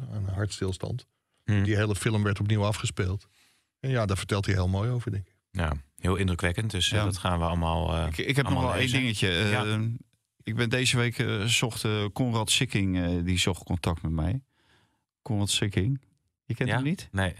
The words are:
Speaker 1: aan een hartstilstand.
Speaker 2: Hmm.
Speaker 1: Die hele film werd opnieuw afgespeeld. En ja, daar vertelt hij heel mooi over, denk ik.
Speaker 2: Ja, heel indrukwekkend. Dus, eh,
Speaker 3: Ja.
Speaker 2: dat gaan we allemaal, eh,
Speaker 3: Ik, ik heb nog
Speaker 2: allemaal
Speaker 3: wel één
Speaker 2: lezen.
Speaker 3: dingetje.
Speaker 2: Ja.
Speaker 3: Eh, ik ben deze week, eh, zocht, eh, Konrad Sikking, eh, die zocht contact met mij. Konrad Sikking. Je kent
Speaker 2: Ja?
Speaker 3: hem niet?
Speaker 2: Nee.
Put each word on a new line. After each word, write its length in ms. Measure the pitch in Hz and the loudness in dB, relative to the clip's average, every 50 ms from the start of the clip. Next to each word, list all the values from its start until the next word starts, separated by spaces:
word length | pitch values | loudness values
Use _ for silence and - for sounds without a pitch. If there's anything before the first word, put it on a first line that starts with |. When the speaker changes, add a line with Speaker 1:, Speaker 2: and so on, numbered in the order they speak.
| 127 120 107 | -6 -6 -6
Speaker 1:
aan 140 | 107 98 | -4 -4
een 60 | 98 95 | -4 -2
hartstilstand. 720 | 98 107 101 - - 98 95 95 - - 107 - 123 - _ _ _ _ _ _ _ _ | -2 -2 -4 -4 -4 -4 -4 -4 -4 -6 -6 -6 -8 -10 _ _ _ _ _ _ _ _
Speaker 2:
Hmm. 200 | - 107 101 95 | 2 2 4 4
Speaker 1:
Die 120 | 101 110 | 4 4
hele 200 | 101 104 107 101 | 2 2 2 0
film 280 | 95 - 120 110 104 104 | 0 0 2 2 2 2
werd 160 | 101 95 - | 2 2 0
opnieuw 240 | 104 101 110 107 101 | 2 2 2 2 2
afgespeeld. 600 | 104 107 - - 107 - - 101 92 95 95 - - _ _ _ _ _ _ _ _ _ _ | 2 0 -2 -4 -4 -2 -2 -2 -2 -2 -4 -8 -14 _ _ _ _ _ _ _ _ _ _
En 100 | - 135 | -4 -2
ja, 160 | 131 120 107 | 0 0 0
daar 120 | 98 101 | 0 0
vertelt 280 | 90 - - 107 101 98 | -2 -2 0 0 0 2
hij 80 | - 95 | 2 2
heel 120 | 92 90 | 2 2
mooi 220 | 92 95 95 107 120 | 2 2 0 0 0
over, 220 | 127 120 - 98 | -2 -2 -2 -4
denk 160 | 104 101 95 | -4 -4 -6
ik. 80 | - _ _ _ _ | -10 _ _ _ _
Speaker 2:
Ja, 200 | - 95 85 80 76 73 - _ _ | -4 -2 -2 -2 -2 -4 -6 _ _
heel 180 | - - 90 95 | -2 0 0 2
indrukwekkend. 560 | 92 98 92 87 80 - 87 82 - 110 107 | 2 2 0 0 0 0 0 0 0 -2 -2
Dus, 200 | - 90 87 - | -2 0 0 0
eh, 60 | - | 2
Speaker 3:
Ja. 60 | 107 107 | 0 0
Speaker 2:
dat 120 | 101 92 | 0 -2
gaan 220 | 92 - 92 90 85 | -2 -2 0 0 0
we 60 | 85 | 0
allemaal, 480 | 85 85 85 85 82 82 82 82 82 82 | 0 0 0 0 0 0 0 0 0 0
eh, 120 | 82 80 | 0 0
Speaker 3:
Ik, 100 | 80 80 | -2 -2
ik 180 | - - - 135 | -2 -2 0 0
heb 100 | 139 135 | 0 2
nog 0 | |
Speaker 2:
allemaal 180 | - 139 131 131 | 2 0 0 0
Speaker 3:
wel 100 | 123 113 | 0 2
één 80 | - 131 | 0 0
Speaker 2:
lezen. 160 | 131 123 135 | 2 2 0
Speaker 3:
dingetje. 280 | 131 120 107 - 117 95 | 0 0 0 0 2 2
Speaker 2:
Ja. 360 | 87 82 110 104 104 123 120 | 2 2 2 2 2 2 0
Speaker 3:
Eh, 140 | 107 110 110 113 113 117 - - _ _ _ _ _ _ _ _ | 0 0 0 0 -2 -4 -6 -10 _ _ _ _ _ _ _ _
ik 120 | - 110 | -6 -2
ben 140 | 117 120 113 | -2 0 0
deze 280 | 123 127 127 123 - | 2 2 2 2 2
week, 220 | 123 120 120 113 - | 2 2 2 0 0
eh, 240 | 120 107 110 107 95 | -2 0 0 0 0
zocht, 400 | 117 113 - - 117 - - - | 0 2 2 0 0 -2 -2 -2
eh, 220 | 110 107 107 104 104 - | 0 0 0 0 -2 -2
Konrad 380 | - 127 123 113 113 107 - | -2 0 0 0 0 0 0
Sikking, 460 | - - 135 117 - 107 98 95 90 90 87 | 2 0 0 0 0 0 2 2 2 0 0
eh, 180 | 87 90 87 87 | 0 0 0 0
die 160 | 90 92 90 | 0 0 2
zocht 240 | - 101 90 - - | 0 0 -2 -2 -4
contact 380 | - 90 85 - 92 85 80 | -4 -4 -2 -2 -2 -2 -2
met 100 | - 78 | -2 -2
mij. 300 | 82 80 78 87 113 135 - _ _ _ _ _ _ _ _ _ _ _ _ _ _ _ | -2 0 0 0 -2 -4 -6 _ _ _ _ _ _ _ _ _ _ _ _ _ _ _
Konrad 280 | _ - 113 101 101 98 | _ -4 -2 0 0 0
Sikking. 520 | - - - 101 - 104 95 120 139 135 - _ _ _ _ _ _ _ _ | 0 0 -2 0 0 0 0 0 -2 -4 -6 _ _ _ _ _ _ _ _
Je 80 | - 117 | -8 -4
kent 140 | - 127 113 | -2 0 0
Speaker 2:
Ja? 60 | 107 | 0
Speaker 3:
hem 80 | 120 135 | 0 0
niet? 240 | 147 185 - - - | 0 -2 -4 -6 -4
Speaker 2:
Nee. 220 | - 98 95 90 - | -2 -2 0 -2 -2